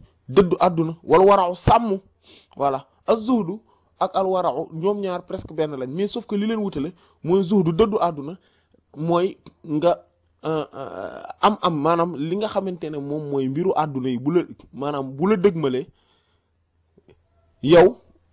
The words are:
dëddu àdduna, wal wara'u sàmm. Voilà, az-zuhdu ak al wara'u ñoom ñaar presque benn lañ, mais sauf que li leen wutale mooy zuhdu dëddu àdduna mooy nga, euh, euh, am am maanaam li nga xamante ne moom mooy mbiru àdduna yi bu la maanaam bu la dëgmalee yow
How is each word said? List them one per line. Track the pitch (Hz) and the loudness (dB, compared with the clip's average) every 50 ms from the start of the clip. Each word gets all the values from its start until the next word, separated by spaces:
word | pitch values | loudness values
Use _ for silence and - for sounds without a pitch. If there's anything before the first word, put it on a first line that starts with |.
| - - _ _ _ - | -20 -20 _ _ _ 0
dëddu | 127 190 185 170 180 - | 2 2 4 4 2 0
àdduna, | - 185 170 160 160 160 165 - - | 0 0 2 0 -2 -2 -4 -8 0
wal | - 151 175 190 | 4 4 6 8
wara'u | 202 202 196 180 175 180 | 8 6 6 4 0 -4
sàmm. | - - 226 - 240 240 220 190 190 - _ _ _ _ _ - - _ _ _ | -2 2 2 4 4 2 0 -4 -6 -8 _ _ _ _ _ -20 -20 _ _ _
Voilà, | - 139 139 135 131 - _ _ _ _ | -2 -2 0 -2 -2 -6 _ _ _ _
az-zuhdu | - 220 226 214 240 254 226 190 160 202 220 - _ _ _ _ _ _ - | 0 0 0 0 0 0 0 0 -2 -6 -10 -12 _ _ _ _ _ _ -4
ak | 185 190 - | -4 -2 -2
al | 190 190 | -2 0
wara'u | 185 190 185 175 156 123 147 165 - 160 | 0 0 0 0 0 -2 -4 -6 -8 -6
ñoom | 160 165 196 208 208 | -4 -2 -2 -2 -2
ñaar | 196 185 180 175 - | -4 -4 -6 -6 -8
presque | - 175 185 - - 160 | -10 -12 -12 -12 -8 -4
benn | 160 156 151 147 | -4 -4 -4 -4
lañ, | 131 127 127 143 | -6 -8 -6 -4
mais | 180 202 | -4 -4
sauf | 202 - 240 - | -4 -4 -8 -8
que | - 214 | -4 -4
li | 202 208 | -2 -2
leen | 220 226 214 | -2 -2 -2
wutale | 208 190 - 143 135 175 - _ _ _ _ _ - | -4 -4 -4 -6 -6 -8 -10 _ _ _ _ _ -2
mooy | 151 185 196 190 | 0 2 2 2
zuhdu | 165 214 196 170 175 | 2 2 2 2 2
dëddu | 165 165 226 214 202 - | 2 2 2 2 2 0
àdduna | 170 175 165 143 135 151 190 - _ _ _ _ _ _ _ _ _ _ - | -2 -2 -4 -6 -10 -12 -12 -16 _ _ _ _ _ _ _ _ _ _ -10
mooy | 143 160 165 170 170 185 196 - - - - - _ - | -6 -2 0 2 2 0 0 -4 -8 -20 -20 -20 _ -8
nga, | 165 147 151 165 175 - - - _ _ _ _ _ _ _ - | -6 -2 0 2 2 2 0 -4 _ _ _ _ _ _ _ -6
euh, | 151 160 156 143 - - | -4 -4 -4 -6 -8 -10
euh, | - 135 95 87 92 98 78 - - - - - - | -14 -14 -12 -12 -10 -12 -12 -12 -14 -16 -16 -4 0
am | - 208 214 - | 0 0 0 0
am | - 180 165 147 | -2 -2 -2 0
maanaam | 139 160 175 170 170 175 160 | 0 0 2 2 0 -2 -4
li | 123 147 165 180 | -6 -6 -4 -4
nga | 208 214 | -4 -4
xamante | 214 - 202 190 190 180 165 170 151 | -4 -4 -4 -6 -6 -6 -8 -10 -10
ne | 156 | -8
moom | 143 139 143 147 156 151 143 | -8 -8 -8 -8 -8 -6 -6
mooy | 143 139 135 131 | -4 -4 -2 -2
mbiru | 135 156 185 190 - | -2 -2 -2 -2 0
àdduna | - 156 151 135 131 123 131 | -2 -2 -4 -4 -4 -4 -4
yi | 123 120 | -4 -4
bu | 127 147 | -2 0
la | 175 175 - - - - - - - | 0 0 0 -2 -8 -20 -20 -18 -12
maanaam | 123 139 147 147 139 139 131 135 | -10 -8 -6 -6 -6 -8 -8 -6
bu | 135 170 | -2 0
la | 202 220 | 0 2
dëgmalee | 185 175 202 170 165 151 135 127 127 165 - _ _ _ _ _ _ _ _ _ _ _ _ _ _ _ _ _ _ _ _ _ _ _ _ _ _ _ _ _ _ _ _ _ _ - | 4 2 2 2 0 -2 -2 -2 -4 -6 -8 _ _ _ _ _ _ _ _ _ _ _ _ _ _ _ _ _ _ _ _ _ _ _ _ _ _ _ _ _ _ _ _ _ _ 4
yow | 139 170 170 180 214 247 - _ _ _ _ _ _ | 8 8 10 10 8 6 0 _ _ _ _ _ _